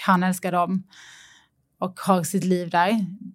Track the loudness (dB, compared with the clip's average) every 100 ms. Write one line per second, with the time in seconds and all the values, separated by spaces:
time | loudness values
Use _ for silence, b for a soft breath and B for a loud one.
0 | 2 2 2 -2 -2 0 0 -2 -6 b
1 | b b b b b _ _ _ -8 -6
2 | 0 2 2 -2 0 0 0 2 2 2
3 | -2 -8 -16